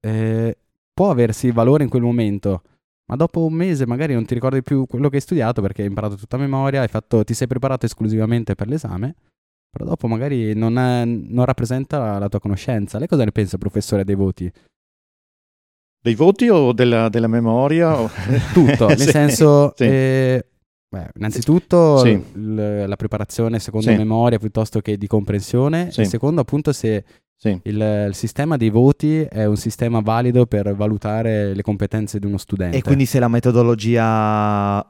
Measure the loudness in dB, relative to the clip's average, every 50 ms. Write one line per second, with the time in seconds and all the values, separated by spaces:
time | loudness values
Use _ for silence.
0 | -4 -4 -4 -2 -2 -2 -2 -2 -2 -4 -6 _ _ _ _ _ _ _ _ 0
1 | 2 2 4 2 2 2 0 0 0 0 2 4 4 4 4 4 2 0 0 0
2 | 0 2 0 0 0 0 -2 -2 -2 -2 -4 -4 _ _ _ _ _ _ _ _
3 | _ -10 -2 -2 -2 -2 0 -2 -2 -2 -2 -2 -2 -2 0 -2 -2 -2 -2 -4
4 | -2 -2 -2 -2 -2 -2 -4 -2 -2 -2 -2 -2 -2 -2 -2 -2 -2 -2 -4 -2
5 | -2 0 0 -2 -4 -2 -2 -2 0 0 -2 -2 -4 -4 -4 -4 -6 -6 -4 -4
6 | -6 -6 -6 -8 -10 -8 -6 -4 -4 -2 -2 -2 -2 -2 0 -2 -2 -2 -4 -6
7 | -4 _ 0 0 0 0 -2 -4 -2 -4 -4 -4 -2 -4 -4 -2 -4 -6 -6 _
8 | -4 -2 0 0 0 0 0 -2 -2 -4 -6 -6 -4 -6 -6 -6 -6 -8 -8 -6
9 | -8 -8 -10 _ _ _ _ _ _ _ _ _ _ _ _ -12 -10 -10 -10 -8
10 | -6 -6 -4 -4 -4 -4 -4 -4 -4 -4 -2 -2 -2 -2 0 0 0 0 0 -2
11 | -2 -4 -4 -6 -8 -6 -2 -2 0 0 0 -4 -4 -4 -4 -6 -6 -6 -6 -4
12 | -4 -4 -4 -4 -4 -4 -4 -4 _ -2 -4 -4 -4 -4 -4 -4 -4 -4 -6 -8
13 | -4 0 0 2 2 0 0 -2 -2 -2 -4 -6 -6 -4 -4 -4 -4 0 -2 -2
14 | 0 0 0 0 0 -2 -2 -4 -8 -10 -10 _ _ _ _ _ _ _ _ _
15 | _ _ _ _ _ _ _ _ _ _ _ _ _ _ _ _ _ _ _ _
16 | _ -2 2 4 4 4 4 4 4 4 4 4 4 4 4 4 2 4 4 2
17 | 2 2 0 0 0 2 0 0 2 2 2 2 2 2 2 2 2 2 2 0
18 | -2 -4 -6 -8 -4 -2 0 0 -2 2 4 6 6 6 4 4 4 4 4 4
19 | 4 4 4 4 4 2 4 6 6 8 8 6 6 4 2 2 2 2 4 2
20 | 2 2 2 2 2 2 0 0 -4 _ _ _ _ _ _ _ _ _ -14 -12
21 | -12 -12 -12 -8 -6 -6 -4 -4 2 2 2 2 2 _ 4 6 6 6 6 6
22 | 6 6 4 2 -2 -6 -12 -10 -8 -6 -4 -2 -2 -2 -2 -4 -4 -4 -6 -6
23 | -6 -6 -4 -6 -6 -6 -4 -2 -2 0 -2 -4 -6 -4 -4 0 2 4 4 2
24 | 2 0 0 2 2 2 2 0 -2 -4 -4 -4 -4 -2 -4 -6 -4 -4 -6 -6
25 | -4 -2 -2 -2 0 0 -4 -4 -4 -2 0 0 0 2 0 -2 -4 -4 -2 -2
26 | 0 0 0 -2 -2 0 0 0 -2 0 -2 -2 -2 -2 -4 -2 -2 -2 -2 -2
27 | -6 _ _ _ _ _ _ _ _ -4 -4 -2 _ -6 -4 -2 -2 -2 0 -2
28 | -2 -4 -6 -6 -8 -8 -6 -4 -4 -2 -2 0 0 2 4 4 4 4 4 _
29 | 0 -2 0 0 -2 -4 -4 -2 0 0 0 0 -2 -6 -4 -4 -4 -2 -2 -2
30 | 0 0 0 0 0 2 4 4 2 2 0 -2 -2 -2 -2 -2 -2 -2 -2 -4
31 | -4 -6 -4 -2 -2 -2 -2 0 -2 -2 -4 -4 -4 -4 -2 -2 -2 -4 -2 -4
32 | -4 -4 -6 -6 -4 -4 -4 -4 -6 _ -6 -4 -4 -2 -2 -4 0 2 2 2
33 | 2 0 2 0 2 2 2 2 2 2 2 4 4 2 2 0 0 0 0 2
34 | 2 2 2 0 0 0 0 0 0 0 0 0 0 0 -2 -2 -4 _